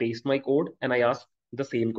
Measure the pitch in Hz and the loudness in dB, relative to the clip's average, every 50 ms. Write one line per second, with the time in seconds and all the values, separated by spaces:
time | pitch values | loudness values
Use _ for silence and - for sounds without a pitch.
0 | 120 117 117 117 - 143 135 135 135 131 139 147 165 - - - 131 127 123 123 | -4 -4 -4 -4 -2 0 0 0 0 2 2 2 0 -2 -4 -6 -4 0 2 2
1 | 120 120 131 - - _ _ _ _ _ - 123 135 - - 117 117 113 113 | 2 2 2 0 -6 _ _ _ _ _ -8 -8 -6 -4 -2 0 0 0 0